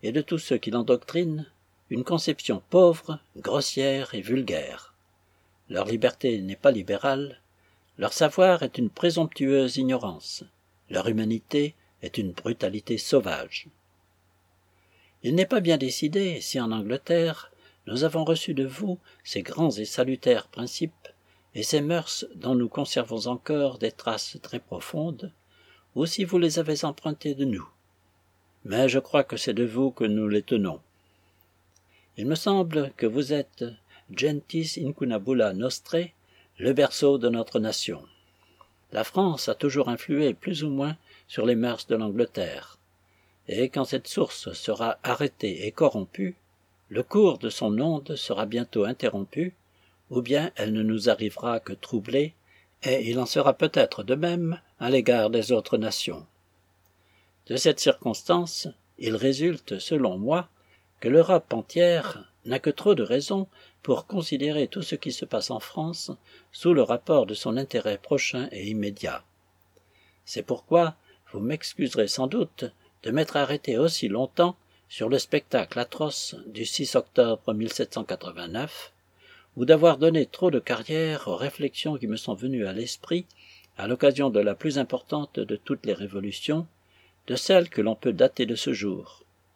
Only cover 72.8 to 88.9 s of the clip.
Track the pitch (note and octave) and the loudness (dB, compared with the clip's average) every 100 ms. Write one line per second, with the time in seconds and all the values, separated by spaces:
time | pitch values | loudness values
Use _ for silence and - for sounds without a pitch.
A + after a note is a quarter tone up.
72.8 | _ _ A2+ C3 D3+ D3 C#3 D3 - A#2 | _ _ -4 -2 0 -2 -2 -2 -2 0
73.8 | E3 D#3+ A2+ G#2 C3 - E3+ F3+ _ _ | 2 0 -2 -2 -2 2 2 0 _ _
74.8 | _ - A#2 C3 - D3 - B2+ F#2 - | _ -8 0 0 0 -2 0 0 0 -4
75.8 | - - D3+ - - - - G#2+ A2+ - | -6 -4 -4 -4 -10 -12 -14 -10 -8 -6
76.8 | C#3 B2+ - - A#2 A2+ - G#2+ A2+ - | 0 0 2 4 4 2 -2 -4 -4 -4
77.8 | A2+ - G#2+ - - F2 F2 D#3+ D3+ - | -4 -6 -8 -8 -10 -12 -10 -6 -8 -10
78.8 | - _ _ _ - - _ - B2 D#3 | -18 _ _ _ -20 -20 _ -2 6 8
79.8 | E3 C#3 D#3+ D#3+ C3 - F#3 C#3 - A#2 | 10 8 6 4 2 2 2 2 0 -4
80.8 | A2 D#3 D#3+ D3+ - F2 C3+ - C#3+ - | -2 -2 -2 -2 -4 -4 -4 -4 -4 -4
81.8 | D#3 D3 A2+ A2 - G2 B2+ C3 G2 G2 | -4 -4 -4 -4 -4 -4 -4 -2 -2 -4
82.8 | A#2 - - E3+ F3 _ - - _ - | -6 -10 -4 -4 -4 _ -20 -20 _ -10
83.8 | G2+ B2 C#3+ C3+ C#3 G#2 G#2 G2+ D#3 C#3 | -4 4 4 4 4 4 2 0 -2 -2
84.8 | B2 B2+ - D3+ D3 - G2 G#2 - B2+ | -2 -4 -4 -6 -4 -6 -6 -6 -4 -4
85.8 | A#2+ G2 G2+ G2 G2+ G2 - D#3 E3 _ | -2 -4 -4 -6 -8 -6 -2 -2 -4 _
86.8 | _ _ _ _ - B2 - F#3+ E3+ - | _ _ _ _ -6 -4 4 6 6 2
87.8 | G#2 G#2+ B2 F#2+ C3 - A#2 A#2 - A2+ | 0 0 0 4 4 4 -2 -2 -2 -2
88.8 | G2+ | -2